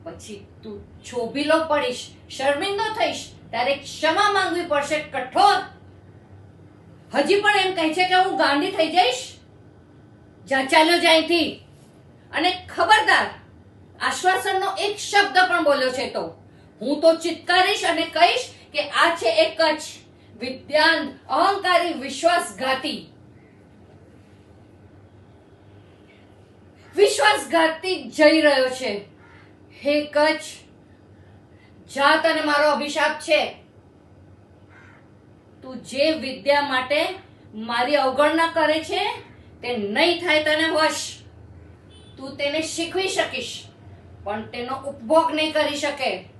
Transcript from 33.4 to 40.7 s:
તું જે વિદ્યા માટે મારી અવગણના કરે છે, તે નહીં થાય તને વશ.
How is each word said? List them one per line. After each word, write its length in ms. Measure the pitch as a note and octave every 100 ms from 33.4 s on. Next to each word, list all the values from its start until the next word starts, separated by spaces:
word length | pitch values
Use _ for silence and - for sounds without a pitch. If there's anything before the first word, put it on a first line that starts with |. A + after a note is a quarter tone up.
| B3+ - - - - - _ - - - - - - - - - _ - - - _ -
તું 220 | C4 B3+
જે 280 | - C4 D4+
વિદ્યા 500 | D#4 C4+ C4 C4+ C#4+
માટે 540 | C#4 B3+ B3+ D4 F4 F#4 - - -
મારી 420 | G#3+ A3+ A#3 B3+ D4
અવગણના 520 | C4+ C4 D4 D#4+ E4
કરે 360 | D#4+ D4+ D#4
છે, 400 | D#4+ F#4 G4+ A#4 - - - -
તે 160 | A#3+ B3
નહીં 440 | G3+ A3+ E4+ E4+
થાય 220 | F4 D#4
તને 260 | D4+ D#4
વશ. 540 | D#4+